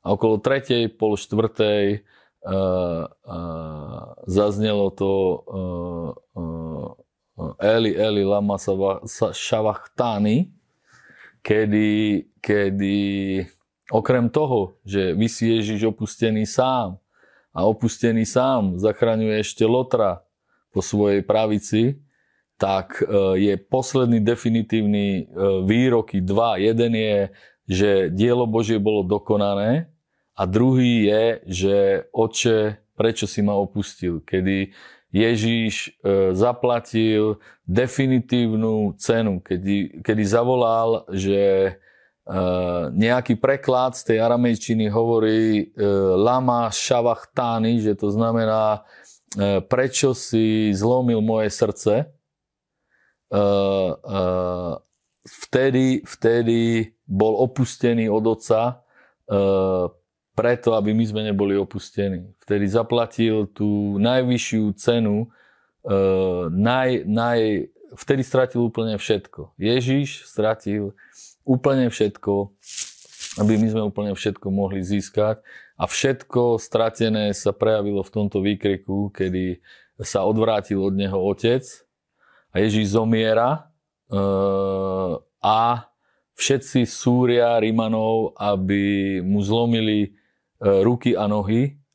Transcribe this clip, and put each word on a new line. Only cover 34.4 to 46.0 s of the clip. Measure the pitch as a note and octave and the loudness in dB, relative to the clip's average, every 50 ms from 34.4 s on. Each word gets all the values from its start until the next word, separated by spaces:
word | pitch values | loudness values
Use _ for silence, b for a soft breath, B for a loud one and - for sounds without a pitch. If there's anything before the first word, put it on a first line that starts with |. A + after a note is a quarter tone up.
| F#2 F#2+ G2 G2 G2 G2 B B B B B B B B - | 2 2 0 0 -2 -4 B B B B B B B B 0
Ježiš, | F#2+ A2+ A2+ A#2+ G#2+ G#2 A2+ A#2 A#2 A2+ A2 - - - - _ _ | 2 2 4 2 2 0 0 0 0 -2 -2 -4 -6 -10 -12 _ _
e, | - G2 G2 G2 F#2+ F#2+ F#2 | -2 0 2 2 2 2 2
zaplatil | F#2 A2 B2 A#2+ A#2+ - B2 A#2+ A#2 A#2 - - A2+ A2+ A2 A2 G#2+ G#2+ G#2+ G#2 B B B B B B - | 2 2 2 2 0 0 0 0 -2 -4 -2 -2 0 2 2 2 2 2 0 -2 B B B B B B -2
definitívnu | F2+ A2+ B2+ B2 - - C3+ C3 C3 B2+ B2 - A#2+ B2 A#2+ A2+ A2 A2 A2+ A2+ A2 A2 G#2 G2+ - | 0 0 0 0 0 0 0 2 2 0 0 0 0 0 2 2 0 0 0 0 0 0 -2 -2 -4
cenu, | - - - A#2 A2+ A2+ G#2+ F#2+ F2 - | -4 -2 0 0 0 0 0 -2 -4 -4
kedy, | - F#2+ F2+ F#2 G2 G2+ G2+ F2+ - - D#2 | -4 -6 -4 -2 -2 -2 -2 -2 -6 -8 -6
kedy | G2 - A2 G#2+ G#2+ | -2 -2 0 0 0
zavolal, | G2 G#2 A#2 A#2+ B2 B2+ B2+ A#2+ A2+ A2+ A2+ A2+ A#2 A2+ - - | 2 2 2 2 2 2 2 2 2 2 2 2 0 0 -2 -4
že, | - F#2 F#2+ F#2+ G2 G2 G2 G2+ G2 G2 F#2+ F#2+ F#2+ - b b b b b b b b b _ | -6 -6 -4 0 0 2 2 2 2 4 2 2 0 -2 b b b b b b b b b _
e, | - - F#2+ F#2 F2+ F2+ F2+ F2+ F2 F2 F2 E2+ C2+ | -8 -4 -2 -2 0 -2 -2 -2 -2 -4 -4 -4 -4
nejaký | B1+ F2+ A2 A#2 B2 B2+ B2 - A#2 | -2 0 0 2 0 0 0 -2 -4
preklad | G#2 - C3 C#3 C3+ - - B2+ B2+ B2+ C3 B2 | 0 0 0 0 0 -2 -2 0 0 0 -2 -4
z | - - - | -6 -2 -2
tej | A2+ A2 A2+ | 0 2 2
aramejčiny | A#2 A#2+ A#2+ B2 A#2+ A#2 G2+ - - A#2 A2 A2 G#2 | 2 2 2 2 0 0 -2 -2 -4 -2 0 0 0
hovorí, | G2+ A#2 A#2 A#2 A#2 A2+ A2 A2 A2 A2+ A2 A2 G#2+ G#2 - - | 0 0 2 2 2 2 2 2 2 2 2 2 2 0 -2 -4
e, | _ - G#2 G2+ G2+ G2 | _ -2 0 0 2 2